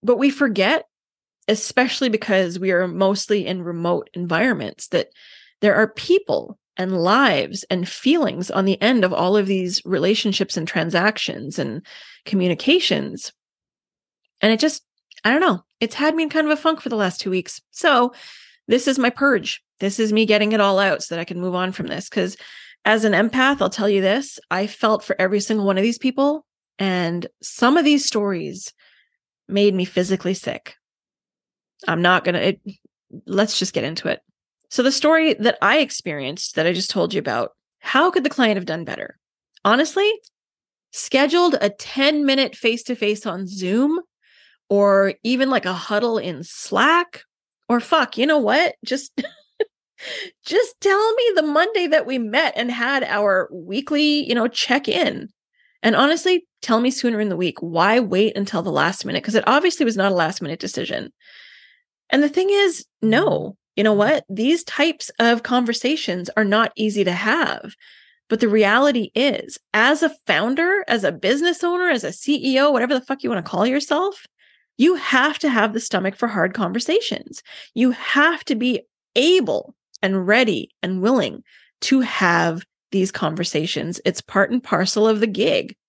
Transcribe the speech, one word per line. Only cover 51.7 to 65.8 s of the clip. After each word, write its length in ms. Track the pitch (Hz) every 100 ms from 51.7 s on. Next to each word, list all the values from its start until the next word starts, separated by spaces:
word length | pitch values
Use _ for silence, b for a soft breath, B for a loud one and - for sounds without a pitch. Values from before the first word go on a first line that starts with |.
| 427 349
that 180 | 311 -
we 120 | 262
met 340 | 220 220 311
and 160 | - 240
had 320 | 240 240 277
our 460 | 254 202 208 190 180
weekly, 720 | 185 170 202 277 294 302 294 277
you 80 | 240
know, 100 | 226
check-in. 840 | - - 262 277 339 339 - 220 _ _ _ _ _
And 140 | 220 220
honestly, 500 | 269 330 370 359 - _
tell 160 | - 226
me 140 | 247
sooner 280 | 262 247 220
in 80 | 214
the 80 | 170
week. 220 | 180 143
Why 400 | 165 165 185 233
wait 380 | 220 180 214 -
until 260 | 202 190
the 80 | 180
last 340 | 143 151 190
minute? 200 | - 269
'Cause 100 | -
it 80 | 214 -
obviously 360 | 262 349 -
was 120 | 254 220
not 160 | 196
a 20 |
last-minute 460 | 185 160 185 165 165
decision. 520 | - - - - - _ B B B B B B B _ _
And 120 | 262
the 60 | 294
thing 220 | 294 381
is, 360 | 403 403 330 - _
no. 540 | 220 226 392 - - 196 _ -
You 80 |
know 100 | 214
what? 300 | 208 208 302 -
These 340 | 196 233 330
types 460 | - - 311 311 - -
of 220 | 233 233
conversations 840 | 233 247 240 233